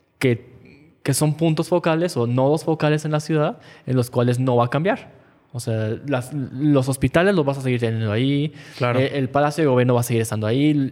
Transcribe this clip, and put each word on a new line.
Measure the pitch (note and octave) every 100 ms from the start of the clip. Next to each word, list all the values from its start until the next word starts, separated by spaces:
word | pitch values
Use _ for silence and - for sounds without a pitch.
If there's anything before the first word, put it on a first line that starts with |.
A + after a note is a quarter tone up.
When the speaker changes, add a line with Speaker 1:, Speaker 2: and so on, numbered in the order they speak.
| _ _
Speaker 1:
que, | C3 A2+ - - - - - _
que | -
son | C3+ D3+
puntos | D3 E3 D#3+ D#3
focales | F3 E3+ D#3+ F3 B2
o | A#2
nodos | B2+ C3+ D#3+
focales | E3 D3+ D3+ D3+
en | D3+
la | D3+
ciudad | D3+ D#3 E3 B3 - -
en | -
los | B2+ A#2+
cuales | B2 A#2+ B2
no | C3
va | A#2+
a | A#2+
cambiar. | C#3+ F#3+ B3+ - - _ _ _
O | B2
sea, | A#2 A2 A2 A2
las, | C#3 C3 -
los | D3 B2+ B2+ D3 C#3 C3
hospitales | C3 C3 E3+ F#3+
los | F#3
vas | C#3 C3+
a |
seguir | C3 A#2+
teniendo | A#2 A2 A2
ahí. | A2 C3+ C#3+ D3 - - -
Speaker 2:
Claro. | B2 B2+
Speaker 1:
Eh, | C3+ C#3+
el | B2+
Palacio | C#3+ D3 E3
de | D3
Gobierno | B2+ B2
va | A#2+
a |
seguir | A#2+ A#2
estando | A2 G#2+ G#2+
ahí. | C3+ D3+ D3 C3+